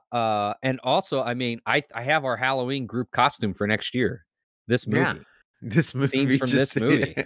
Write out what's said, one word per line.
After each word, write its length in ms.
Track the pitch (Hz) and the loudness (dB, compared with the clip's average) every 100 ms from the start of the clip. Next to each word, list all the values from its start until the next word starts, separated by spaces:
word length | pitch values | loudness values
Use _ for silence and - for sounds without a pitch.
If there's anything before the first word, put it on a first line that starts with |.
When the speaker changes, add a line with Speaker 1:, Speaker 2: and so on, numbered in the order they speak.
| _ | _
Speaker 1:
uh, 440 | 120 113 104 104 110 | -2 0 0 0 -2
and 180 | 131 131 | -4 -2
also, 400 | 127 160 - 139 | 0 0 0 -2
I 120 | 117 | -2
mean, 260 | 123 123 117 110 | -2 -4 -4 0
I, 160 | 135 - | 0 -2
I 100 | 117 | -10
have 200 | 123 156 | -2 0
our 140 | 135 110 | 0 0
Halloween 480 | 131 135 123 139 117 | 0 0 -2 -4 -4
group 240 | 117 123 | -4 -2
costume 420 | - 131 - 107 | 2 2 2 -4
for 140 | 92 104 | -2 0
next 280 | 107 - | 0 -2
year. 300 | 127 107 82 _ _ _ _ - | -2 -2 -2 _ _ _ _ -2
This 200 | 120 - | -2 0
Speaker 2:
Yeah. 260 | 143 170 | 0 0
Speaker 1:
movie. 120 | - - _ _ _ | -2 -12 _ _ _
Speaker 2:
This 340 | - 120 - | 0 2 2
movie 120 | 131 139 | 0 0
Speaker 1:
Scenes 300 | 135 139 131 | 2 2 2
from 100 | 131 | 4
Speaker 2:
just 260 | 135 135 | 2 2
Speaker 1:
this 80 | 131 | 2
movie, 320 | 117 143 139 - | 2 2 0 -4